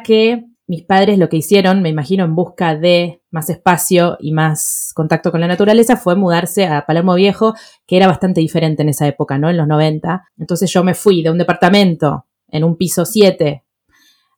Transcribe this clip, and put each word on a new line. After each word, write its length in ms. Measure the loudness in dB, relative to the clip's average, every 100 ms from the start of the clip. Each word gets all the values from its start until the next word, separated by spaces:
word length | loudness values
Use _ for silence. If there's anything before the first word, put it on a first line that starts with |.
que 400 | 0 2 2 -2 -8 _ -12
mis 160 | -8
padres 360 | 0 2 2 2
lo 100 | 2
que 80 | 0
hicieron, 460 | 0 2 2 2
me 80 | 0
imagino, 340 | -4 -2 -2
en 100 | 0
busca 400 | -2 -4 -4 -4
de 480 | 0 2 2 0 -8 _
más 200 | -10 -8
espacio 680 | -4 0 0 2 2 2 -2
y 140 | -4
más 600 | -2 0 -2 -6 -8 -10
contacto 360 | -6 -4 -2 -2
con 120 | -2
la 40 | -2
naturaleza, 500 | 0 4 4 4 2
fue 200 | 0 0
mudarse 480 | 0 0 -2 -2
a 220 | 0 -2 -2
Palermo 280 | 0 2
Viejo, 380 | 2 2 2 -2 -2 -12 _ -2
que 120 | 2
era 80 | 2
bastante 340 | 0 -2 0
diferente 420 | -2 -2 -2 -2
en 60 | -2
esa 180 | -2 -2
época, 300 | -4 -4 -2
¿no? 140 | -2
En 80 | 0
los 100 | 0
noventa. 560 | 0 0 -2 -6 -8 -10 -14
Entonces 340 | -8 -4 -2
yo 100 | 0
me 120 | 0
fui 280 | 0 2 2
de 80 | 2
un 60 | 0
departamento 880 | -2 0 2 4 2 2 -2 -4 -10 _ _
en 160 | -4
un 120 | -2 -2
piso 280 | -4 -4
siete 600 | -2 2 2 2 -2 -4 _ _ _ _ _ _ _